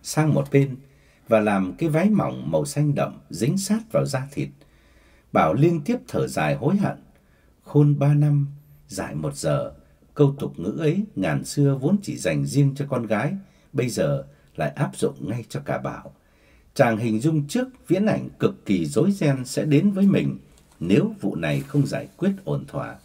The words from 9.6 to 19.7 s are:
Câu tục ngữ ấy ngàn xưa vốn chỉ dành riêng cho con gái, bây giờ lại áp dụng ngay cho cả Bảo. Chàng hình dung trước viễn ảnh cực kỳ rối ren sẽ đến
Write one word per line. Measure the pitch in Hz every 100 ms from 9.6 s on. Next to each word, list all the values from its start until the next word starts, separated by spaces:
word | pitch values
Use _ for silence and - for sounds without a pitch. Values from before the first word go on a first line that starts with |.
| 71 - _ _ _
Câu | - 143 -
tục | 147 -
ngữ | 175 147
ấy | 156 185 208 -
ngàn | 180 143 -
xưa | - 143 139
vốn | 135 202
chỉ | - 151
dành | - 147 139
riêng | 139 139 135
cho | -
con | 123 110
gái, | 104 139 196 - _ _
bây | 131 123
giờ | 104 76 71 - - _ -
lại | 76
áp | - 143 -
dụng | 151 143 69
ngay | 123 113
cho | 143 -
cả | 131
Bảo. | 135 - - - _ _ _ _ _
Chàng | - 120 110
hình | 117 110
dung | 139 160 143
trước | 233 254 - -
viễn | 185 214
ảnh | 113 127 -
cực | - - -
kỳ | 98 160
rối | 127 175
ren | 196 156 131 127
sẽ | -
đến | 156